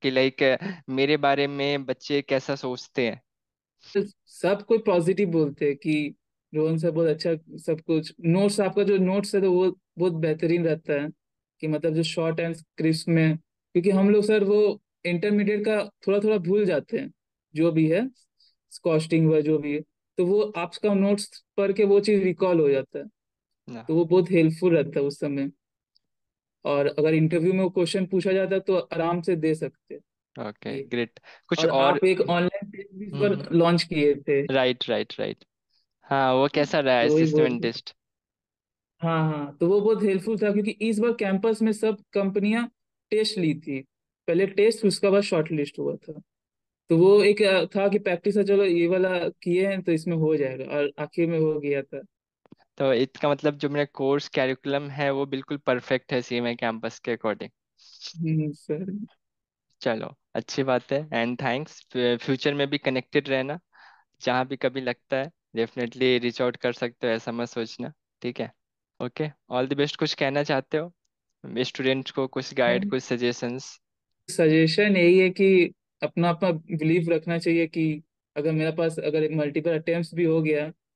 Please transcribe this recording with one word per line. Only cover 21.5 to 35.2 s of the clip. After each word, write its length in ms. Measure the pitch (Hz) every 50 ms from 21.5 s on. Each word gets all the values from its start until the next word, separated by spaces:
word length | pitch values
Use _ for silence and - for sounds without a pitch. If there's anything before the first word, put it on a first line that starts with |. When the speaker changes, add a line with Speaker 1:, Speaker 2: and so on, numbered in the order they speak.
| _
Speaker 2:
पढ़ 160 | - 196 196
के 120 | 196 202 214
वो 160 | 196 202 202
चीज़ 220 | 202 220 208 196
रिकॉल 380 | 190 185 170 - 190 185 175 165
हो 100 | 151 143
जाता 280 | 139 180 170 - - 143
है, 60 | 143 214 _ _ _ _ _ _ _ _ _ _ _ -
Speaker 1:
ना। 120 | 123 117
Speaker 2:
तो 120 | 117 - 160
वो 100 | 165 175
बहुत 260 | 160 175 185 175 180
हेल्पफुल 460 | 190 170 160 160 160 - 185 185 165
रहता 240 | 151 139 127 - 151
है 60 | 139
उस 140 | 143 147 -
समय। 300 | 165 147 143 139 139 139 - _ _ _ _ _ _ _ _ _ _ _ _ _ _ _ _ _ _ _ _ _ _
और 220 | - 143 143 143
अगर 280 | 143 - - 147 156 160
interview 380 | 160 156 156 165 170 160 185
में 120 | 190 190 190
वो 60 | 180
question 360 | 185 190 175 165 - 196 190
पूछा 260 | 190 196 185 170 196
जाता 220 | 190 190 190 175 190
है 60 | 190
तो 160 | 190 - 190
आराम 440 | 180 - - - 170 165 170 170 175
से 160 | 165 - 180
दे 180 | 160 156 160 156
सकते 400 | 156 151 131 - _ _ _ 147
हैं 540 | 143 _ _ _ _ _ _ _ 123 120 107
Speaker 1:
ओके, 280 | 101 _ - 107 107
Speaker 2:
ये। 60 | 135
Speaker 1:
great। 380 | 139 117 120 120 117 113 _ - _ - - - _ _
कुछ 100 | 170 156
Speaker 2:
और 120 | 160 160
Speaker 1:
और? 260 | 139 135 135 143 143
Speaker 2:
आप 80 | 143 -
एक 160 | 185 185 180
online 500 | 175 - 175 175 175 180 - 202 - -
टेस्ट 240 | - 190 196 - 185
भी 120 | 185 208
इस 60 | 202
बार 200 | 160 - 208 202
Speaker 1:
हम्म, 80 | 196 -
हम्म। 180 | - - 170 170
Speaker 2:
launch 240 | 165 170 170 165
किए 320 | - - 170 151 147 147 143
थे। 400 | - - - 143 139 143 135 135
Speaker 1:
Right, 300 | 135 127 127 127 123 - -
right, 240 | 117 107 110 - - -